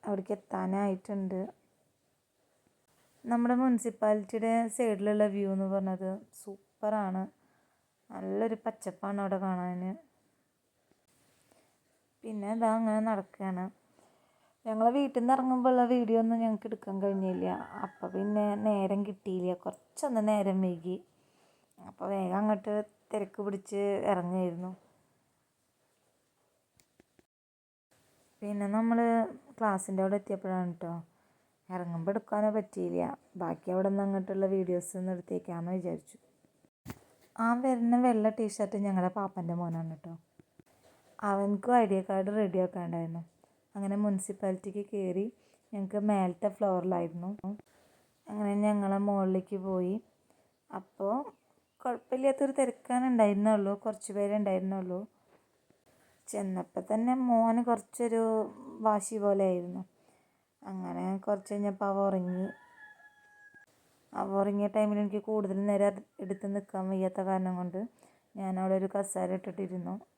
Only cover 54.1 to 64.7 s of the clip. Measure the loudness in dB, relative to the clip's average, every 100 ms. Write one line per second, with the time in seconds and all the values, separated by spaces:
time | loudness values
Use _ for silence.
54.1 | -2 0 0 0 0 0 -4 -4 -6 -8
55.1 | _ _ _ _ _ _ _ _ _ _
56.1 | _ -10 -6 -4 -4 -4 -8 -2 0 2
57.1 | 2 4 4 6 4 2 0 -2 -4 0
58.1 | 2 2 2 -2 -8 -16 -2 2 2 0
59.1 | 0 2 4 4 0 -4 -10 -12 _ _
60.1 | _ _ _ _ _ -12 -10 -8 -4 -4
61.1 | -4 -2 -2 -2 -2 -2 -2 -2 2 2
62.1 | 2 0 -2 -4 -6 -20 -20 -20 -20 -20
63.1 | _ _ -20 -20 -20 -20 _ _ _ _
64.1 | -6 -2 0 0 2 0